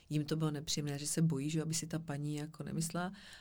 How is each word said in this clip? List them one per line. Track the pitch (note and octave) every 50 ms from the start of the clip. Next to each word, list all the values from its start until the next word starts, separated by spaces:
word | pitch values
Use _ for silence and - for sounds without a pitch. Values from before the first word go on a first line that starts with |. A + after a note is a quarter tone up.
| - -
jim | D3 D3+ D3
to | D3 D#3
bylo | D#3+ D#3 D#3
nepříjemné, | D3 C#3+ D#3 - - D#3+ D3 D3 C#3+ C#3+
že | D3
se | D3 - D#3+
bojí, | E3 D#3+ D3 C3+ C#3 D3+
že | D#3+ D#3
aby | D3+ D#3 D#3+
si | - E3
ta | E3 - D#3+
paní | E3 - C#3+ C#3+ D3 D3+ D3+
jako | D3 D3 D#3 - - D3
nemyslela. | C#3 C3+ D#3+ E3 D#3+ - E3+ F3+ F#3 - - - - - -